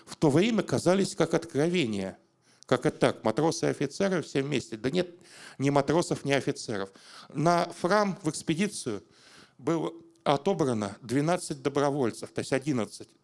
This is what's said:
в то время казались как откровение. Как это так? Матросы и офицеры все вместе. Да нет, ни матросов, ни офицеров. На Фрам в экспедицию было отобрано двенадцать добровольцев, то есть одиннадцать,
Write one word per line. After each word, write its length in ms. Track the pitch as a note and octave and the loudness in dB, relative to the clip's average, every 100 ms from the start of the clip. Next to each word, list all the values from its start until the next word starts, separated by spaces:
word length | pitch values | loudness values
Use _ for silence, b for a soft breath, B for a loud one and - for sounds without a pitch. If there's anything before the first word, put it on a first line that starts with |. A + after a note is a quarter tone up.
| B | B
в 80 | - | 0
то 160 | D#3 | 4
время 320 | C#3+ A3 G#3+ | 6 4 2
казались 500 | - B2 E3 G3 F#3+ - | 0 0 4 2 2 0
как 200 | D3+ D#3+ | 0 0
откровение. 840 | - C3 D#3+ F3+ B2 G2+ F#2+ - _ _ b b - | -2 -2 0 2 0 -2 -6 -8 _ _ b b 0
Как 200 | B2+ D3+ | 0 0
это 100 | - | 2
так? 260 | C3 - | 2 2
Матросы 440 | A2+ A2 D#3+ - D3 | 0 2 0 2 0
и 20 | |
офицеры 540 | C3+ C#3+ - G3 F#3 | -2 -4 -2 0 0
все 180 | B2+ C#3+ | -2 -2
вместе. 360 | C#3 C3+ - A2 | 0 -2 -4 -6
Да 120 | B2+ | -2
нет, 240 | F3 - - B B B B | 0 -2 -6 B B B B
ни 100 | C3+ | 2
матросов, 560 | C#3+ C3+ D#3 E3 D3+ C#3 | 2 4 2 0 -2 0
ни 60 | |
офицеров. 600 | C#3 D3 C3 - G#2 G2 - B B B | 0 0 -4 -4 -6 -6 -12 B B B
На 340 | D3 D#3+ E3+ - - | 0 2 2 0 -2
Фрам 360 | F3+ G#3 G#3 D#3+ | 0 2 2 -2
в 60 | D#3 | -4
экспедицию 760 | - - D#3+ G3+ - C3 G2+ - B B B B B | -4 -2 -2 -2 -4 -8 -8 -10 B B B B B
было 340 | C3 E3 E3 - - _ | -2 -2 -2 -8 -20 _
отобрано 720 | - C#3 F#3+ F3+ C#3 A2+ G2+ G#2+ | 0 2 2 2 2 0 -2 -6
двенадцать 600 | A#2+ B2+ D3+ F3+ - D3 | -4 0 0 0 -4 -4
добровольцев, 720 | C#3 C#3 C#3+ C#3+ A#2 G#2 - | -2 2 2 2 0 -2 -10
то 80 | - | -8
есть 140 | - | -2
одиннадцать, 560 | C3+ C3 B2+ G2+ - - _ | -2 0 -2 -4 -8 -20 _